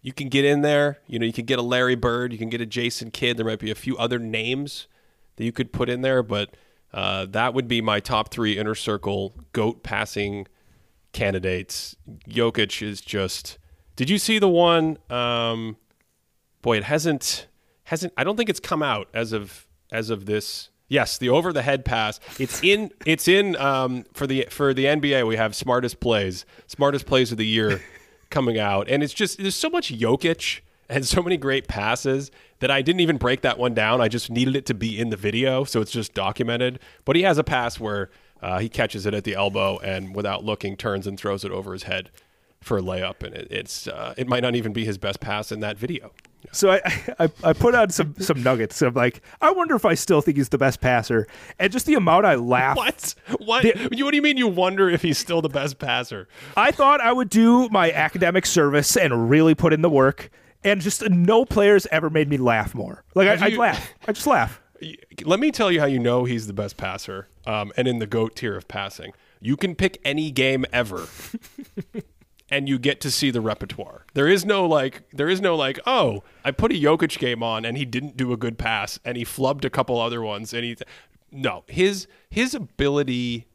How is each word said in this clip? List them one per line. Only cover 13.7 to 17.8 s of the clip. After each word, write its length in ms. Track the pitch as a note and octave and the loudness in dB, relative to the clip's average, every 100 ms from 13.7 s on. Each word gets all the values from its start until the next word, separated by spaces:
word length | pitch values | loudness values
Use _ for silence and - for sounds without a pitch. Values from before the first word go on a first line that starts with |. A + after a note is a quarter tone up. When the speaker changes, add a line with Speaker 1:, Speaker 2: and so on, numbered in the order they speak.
| _ _ - | _ _ -6
Speaker 1:
did 120 | B2+ | -2
you 80 | G3+ | 0
see 220 | - A3 | 2 2
the 80 | G3 | 4
one? 500 | E3+ E3+ E3+ D#3+ D3+ - | 6 6 4 2 -4 -6
Um, 680 | B2 A#2+ A#2+ A#2 A2+ A2+ A2 _ _ _ _ _ _ _ _ | -4 -2 0 -2 -4 -8 -12 _ _ _ _ _ _ _ _
boy, 160 | A#2+ A2 | -2 0
it 80 | G#2 | 0
hasn't, 640 | D3+ D#3+ C#3+ - - - _ _ _ | 0 0 -2 -4 -6 -10 _ _ _